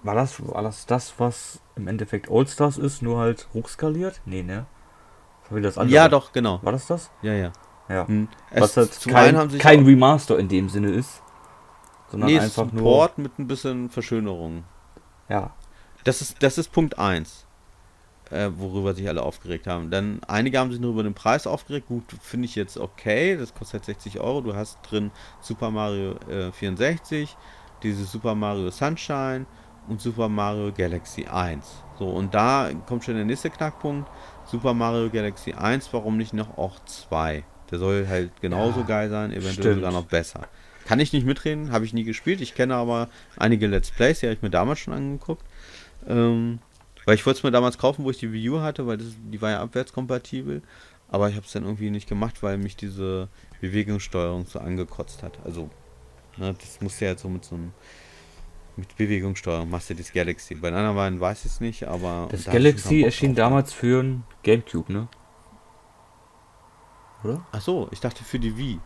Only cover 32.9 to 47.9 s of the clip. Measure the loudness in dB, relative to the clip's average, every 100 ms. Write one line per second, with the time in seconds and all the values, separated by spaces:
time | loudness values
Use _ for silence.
32.9 | -8 -4 -4 -2 -4 -6 -6 -8 -6 -8
33.9 | -6 -10 -16 -20 -20 -10 -4 0 0 0
34.9 | 0 0 -2 -4 -6 -12 -4 -2 -2 -2
35.9 | -6 -2 -2 -2 -6 -8 -6 -6 -6 -18
36.9 | -18 -6 -2 -2 -4 -10 -20 -10 -4 0
37.9 | 0 0 -2 -4 -6 -4 0 0 0 -2
38.9 | -2 0 -2 -4 -4 -6 0 2 2 0
39.9 | -4 0 -2 -2 -10 -16 -20 -20 -20 0
40.9 | 2 2 2 2 0 -2 -4 -2 -2 -2
41.9 | -4 -4 -4 -2 -2 -4 -2 0 0 0
42.9 | -2 -4 -8 -20 0 2 4 4 2 0
43.9 | 2 2 4 -2 -4 0 0 0 -2 -6
44.9 | -8 -6 -8 -8 -10 -10 -20 -20 -20 -20
45.9 | -20 -2 2 4 4 0 -4 _ _ -20
46.9 | -10 4 4 4 0 4 4 4 2 0